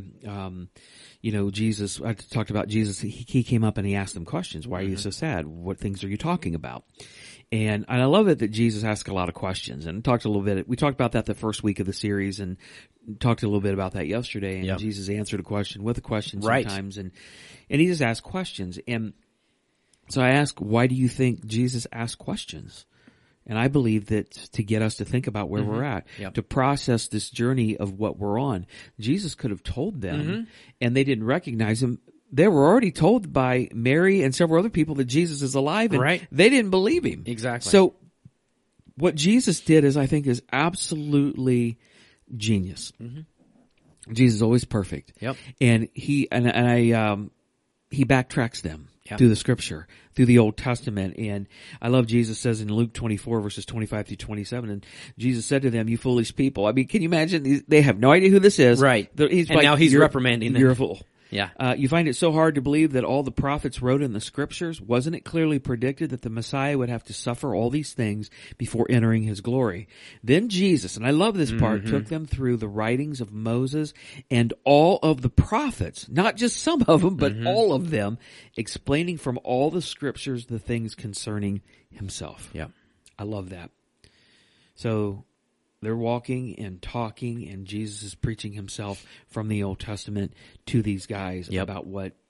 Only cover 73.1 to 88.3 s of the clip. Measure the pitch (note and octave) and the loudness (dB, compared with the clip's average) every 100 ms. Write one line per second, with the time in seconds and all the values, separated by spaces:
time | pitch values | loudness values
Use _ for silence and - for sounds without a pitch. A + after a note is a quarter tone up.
73.1 | C3+ G#2 G#2+ A2+ A#2 C3 D3+ D3+ - - | -6 -8 -6 -2 -2 -2 -2 -6 -10 -20
74.1 | - - B2 A#2 - - C#3+ E3 F#3+ D#3 | -20 -2 2 2 0 4 6 8 4 2
75.1 | C#3+ B2 - - A3 D4 - E2+ - - | 2 2 2 2 0 -2 -4 -6 -10 -4
76.1 | C3+ G#3 G#3 A#3+ - - E4 A#3 D#3+ F3+ | 0 0 2 -2 0 0 2 6 6 4
77.1 | F3 C#3+ G#2+ A#2 G3+ A3 C3+ F3 D3 G2+ | 2 0 0 0 2 2 2 0 -2 -2
78.1 | A#2 - - - - A2 - - C#3+ F3 | -4 -12 -20 -12 -10 -8 -8 -2 0 0
79.1 | E3 C#3+ B2 - B2+ D3 F#3 D3 - C#3+ | -4 -6 -6 -2 0 0 -2 -6 -8 -8
80.1 | - - B2+ A#2 A#2 - A#2 A2+ - A2 | -8 -8 -8 -8 -10 -6 -6 -6 -10 -12
81.1 | G2 - G#2 G2+ G2 - _ _ - G2 | -10 -8 -6 -4 -6 -10 _ _ -14 -12
82.1 | - E2 - - D#2 D#2 - _ _ _ | -12 -14 -16 -16 -14 -14 -16 _ _ _
83.1 | - G#2 G#2+ F#2 F#2 E2+ _ _ _ _ | -14 -10 -10 -12 -16 -18 _ _ _ _
84.1 | _ _ _ _ _ _ - A#2 A2 G#2 | _ _ _ _ _ _ -8 -4 -2 -2
85.1 | G2+ - _ _ _ _ _ G#2+ A2+ A#2 | -6 -14 _ _ _ _ _ -6 -4 -2
86.1 | A#2+ A#2+ B2+ B2+ - G2+ F2+ - B2 A2+ | -2 -4 -6 -6 -10 -12 -12 -10 -8 -8
87.1 | - B2 A#2+ F2 G2 G2 G#2 G#2+ G2+ G#2 | -8 -8 -8 -12 -14 -10 -10 -10 -12 -16
88.1 | - - | -8 -6